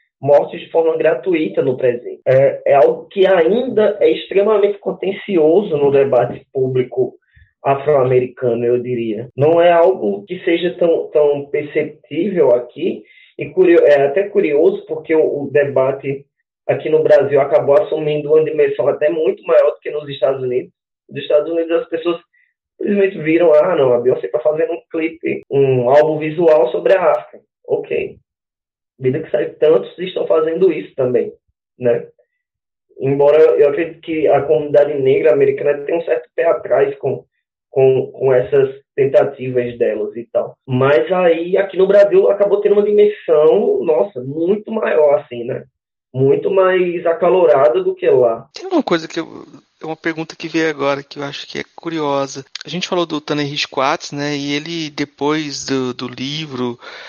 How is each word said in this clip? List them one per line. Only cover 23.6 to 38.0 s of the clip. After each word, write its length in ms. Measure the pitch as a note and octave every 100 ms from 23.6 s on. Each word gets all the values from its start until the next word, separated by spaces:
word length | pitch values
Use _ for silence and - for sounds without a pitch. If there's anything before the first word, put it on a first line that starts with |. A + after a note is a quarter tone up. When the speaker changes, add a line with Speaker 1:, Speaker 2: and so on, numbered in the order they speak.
| F3+ E3
Speaker 1:
não, 180 | C3
a 60 | A#2+
Beyoncé 280 | B2 B2+ -
tá 120 | -
fazendo 340 | D3+ D#3 E3
um 80 | E3+ _
clipe, 500 | E3 D#3+ E4 - - -
um 400 | C#3 C3+ B2+ B2
álbum 300 | D3 D#3 D3+
visual 500 | D#3 D#3 E3 D#3 E3
sobre 240 | - E3 C#3+
a 80 |
África." 400 | D#3+ - - - _ _ -
Ok. 500 | D3+ - - - - _ _ _ _ _ _ _ -
Vida 200 | C3 A#2+
que 120 | -
segue, 240 | D3+ D#3+ -
tantos 420 | D#3 F3+ - -
estão 300 | F#3 D#3+ -
fazendo 440 | E3 D#3+ E3 F#3
isso 220 | D#3 -
também, 400 | - B2+ A#2+ G#2+ - _ _ _ -
né? 260 | B2 A#2+ - _ _ _ _ _ _ _ _ -
Embora 400 | C3+ C#3 C#3+ D#3
eu 300 | D#3 - D3
acredite 320 | F3 D#3+ -
que 260 | - D#3 C#3
a 160 | C#3
comunidade 500 | C#3 D#3 D3 C#3+ C#3+ D3
negra 320 | C3 C#3 D#3
americana 500 | C#3 C3+ - C#3+ D3
tenha 140 | C#3+ E3
um 80 | D3+
certo 240 | D#3 - -
pé 100 | E3
atrás 500 | D#3 - C3+ C#3 -
com, 260 | C3+ - - _ _ _ _
com, 400 | C3+ C3+ C3